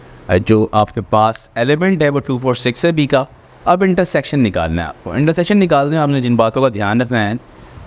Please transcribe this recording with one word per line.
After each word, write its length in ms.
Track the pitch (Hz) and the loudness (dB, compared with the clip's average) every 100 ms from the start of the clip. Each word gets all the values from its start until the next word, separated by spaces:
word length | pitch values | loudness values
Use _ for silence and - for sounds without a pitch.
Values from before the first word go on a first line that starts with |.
| - - - | -20 -18 -2
अ, 80 | 90 | -2
जो 320 | - 107 107 | 2 2 2
आपके 280 | 107 104 117 | 0 0 -4
पास 480 | 95 110 110 - - 117 | -2 0 0 -2 -10 -4
element 460 | 123 151 185 180 | -2 0 0 0
है 60 | 147 | 0
वो 100 | 139 | 0
टू 180 | 135 123 | -4 -4
फ़ोर 160 | 131 120 | -2 -2
सिक्स 300 | 123 117 170 | -2 0 0
है 60 | |
B 140 | 160 139 | 0 2
का। 180 | 135 135 - - - - | 0 -2 -10 -20 -6 0
अब 160 | 180 | 2
intersection 560 | 196 180 175 151 - 143 | 2 2 0 -2 -2 0
निकालना 420 | 110 90 82 85 | 0 0 -2 -4
है 60 | 80 | -6
आपको। 280 | - - 98 | -10 -6 -2
Intersection 420 | 151 170 170 202 | 0 0 0 2
निकालने 380 | 180 143 143 156 | 2 2 2 0
में 80 | |
आपने 180 | 143 139 | 0 0
जिन 140 | 123 117 | 0 2
बातों 260 | 113 131 | 2 2
का 80 | 131 | 0
ध्यान 320 | 104 101 117 | 0 -2 0
रखना 180 | 120 120 | 0 0
है 160 | 104 117 - - - - | -2 -4 -10 -20 -20 -20